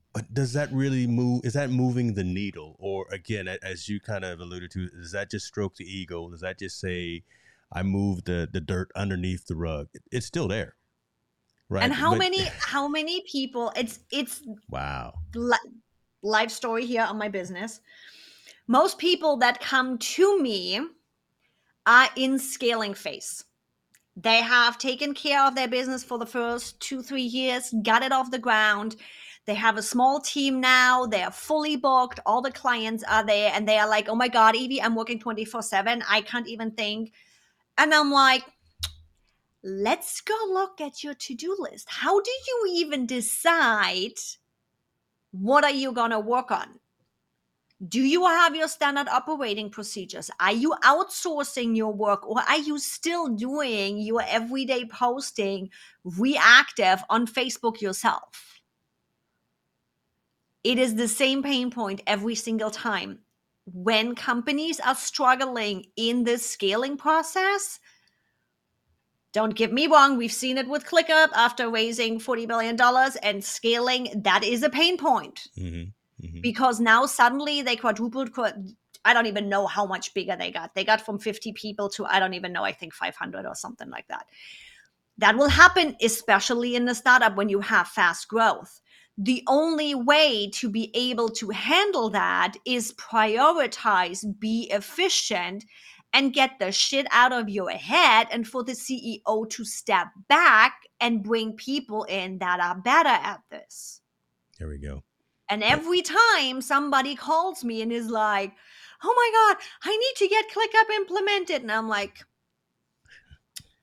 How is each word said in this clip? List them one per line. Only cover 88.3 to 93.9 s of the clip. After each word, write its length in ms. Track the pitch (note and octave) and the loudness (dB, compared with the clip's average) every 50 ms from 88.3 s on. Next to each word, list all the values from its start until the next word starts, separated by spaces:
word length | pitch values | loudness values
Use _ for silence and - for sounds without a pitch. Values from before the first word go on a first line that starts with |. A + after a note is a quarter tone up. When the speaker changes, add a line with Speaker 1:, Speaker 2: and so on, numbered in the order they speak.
| G#3 A3+ A3+ G#3+ D#3+ - - - - - _ _ _ _ _ _ _ - | 0 2 4 4 2 0 -4 -16 -20 -20 _ _ _ _ _ _ _ -4
Speaker 2:
The 260 | G3 A#3 B3+ B3 - B3 | -2 0 0 0 2 2
only 460 | C4 D4 D#4+ E4 D#4+ D4+ D4+ D4 C#4+ | 2 4 4 2 0 0 0 -2 -2
way 560 | C4 A#3 B3+ D4 D4+ D#4 D4 A#3+ G#3 G3+ G3+ - | 0 2 4 6 6 6 4 4 0 -2 -4 -6
to 140 | - - A3+ | -6 -6 -4
be 200 | G3+ A3+ A3 A3 - | -2 -2 -4 -4 -2
able 340 | A#3 B3 B3+ B3 A3 A#3 A3+ | -2 -2 -2 0 -2 -2 -2
to 200 | A3 - A3+ F#3+ | -4 -6 -8 -8
handle 600 | G#3 - - A3+ D#4 F#4 G4+ G#4 F#4 C#4+ A3+ A3 | -6 -4 0 2 2 4 4 2 2 0 0 0
that 440 | F#3+ G3 F3+ F3+ F3+ F3+ F3+ F#3+ G3 - - | 0 0 0 0 2 2 0 0 -2 -6 -6
is 280 | B3 B3 B3 A3+ - - | -4 -2 -2 -4 -6 -10
prioritize, 1300 | - - - - A3+ A3 G#3+ G#3+ A#3 C4+ D#4 E4+ E4 C4+ - - - - A3+ | -14 -12 -4 0 2 2 2 4 4 4 4 4 4 0 -2 -4 -4 0 2